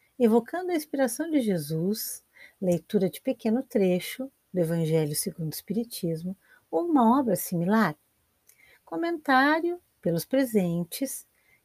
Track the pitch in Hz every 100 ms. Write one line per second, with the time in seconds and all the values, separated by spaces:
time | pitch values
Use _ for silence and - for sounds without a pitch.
0 | _ - 240 226 233 339 370 349 302 277
1 | 262 - 330 302 226 180 147 160 175 214
2 | - - - _ - _ 185 175 - 208
3 | 185 - - 262 226 226 269 226 190 180
4 | - - 262 - _ 180 160 170 160 160
5 | 151 147 - 170 156 - - 190 233 -
6 | 170 160 175 196 _ _ _ 330 349 302
7 | 226 254 247 180 - 175 170 220 202 151
8 | _ _ _ _ _ _ _ _ _ 330
9 | 330 339 302 262 277 320 339 349 _ _
10 | 180 170 - 262 262 220 175 170 170 -
11 | 269 - - _ _ _